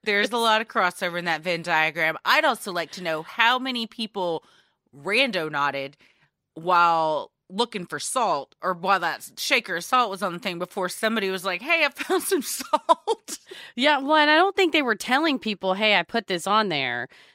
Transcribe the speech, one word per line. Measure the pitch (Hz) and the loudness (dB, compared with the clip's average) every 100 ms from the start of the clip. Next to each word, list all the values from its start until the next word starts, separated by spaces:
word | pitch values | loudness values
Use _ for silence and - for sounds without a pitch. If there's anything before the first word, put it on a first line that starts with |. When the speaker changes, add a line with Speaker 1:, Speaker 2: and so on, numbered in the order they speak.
Speaker 1:
There's | - 202 214 | -2 0 0
a | 240 | 0
lot | 226 214 | 2 2
of | 220 | 0
crossover | 240 180 - 180 175 | 0 0 0 -4 -4
in | 175 | -2
that | 156 | -2
Venn | 170 170 | -2 -4
diagram. | 170 160 156 156 160 160 | 0 2 2 0 -2 0
I'd | - 269 311 | 2 2 2
also | 226 208 | 0 -4
like | 175 156 | -6 -6
to | - | -8
know | 175 156 | -6 -6
how | 160 - 233 254 | -4 0 2 2
many | 262 247 226 | -2 -6 -8
people | - 220 202 180 160 - _ _ _ _ 143 | -8 -10 -6 -4 -6 -8 _ _ _ _ -12
randonauted | 147 220 269 185 156 147 143 135 135 - _ _ _ _ _ | -2 0 0 -2 -4 -2 -2 -2 -8 -12 _ _ _ _ _
while | - 170 180 170 165 156 151 107 _ _ | -8 0 4 4 4 2 -2 -6 _ _
looking | 190 233 208 175 | -4 -4 -6 -8
for | 147 | -8
salt, | - 262 214 160 180 _ | -4 -2 0 0 -4 _
or | 180 | -6
while | 175 185 196 | -2 0 2
that | 165 139 - - | 0 -4 -10 -10
shaker | - 262 - 175 | 0 0 0 -6
of | |
salt | - 254 226 | 0 2 2
was | 190 | -2
on | 190 | -6
the | 170 | -6
thing | 202 170 | -6 -6
before | 180 - 180 | -6 -4 -6
somebody | - 220 226 190 | -2 -2 0 -2
was | 190 | -2
like, | 185 175 | -4 -4
"Hey, | 262 330 | -2 0
I | 294 | 0
found | - - 359 | -2 -2 -2
some | - 359 | 0 -2
<laughs> | |
salt." | - - - 294 - - - 453 - 330 - - - - | -2 -8 -4 0 2 0 0 -6 -8 -14 -14 -20 -12 0
Speaker 2:
Yeah, | 285 285 | 2 2
well, | 277 311 | 4 4
and | 294 | 6
I | 311 | 6
don't | 381 381 | 4 4
think | 359 | 2
they | 320 | 2
were | 254 208 | 2 0
telling | - 262 320 262 | 0 2 2 0
people, | 220 196 190 | -4 -4 -2
"Hey, | 190 214 196 | 2 4 4
I | |
put | 170 233 - | 2 -2 -2
this | 175 190 | -4 0
on | 214 208 | 0 2
there." | 151 131 120 123 - - | 0 -2 -4 -8 -14 -20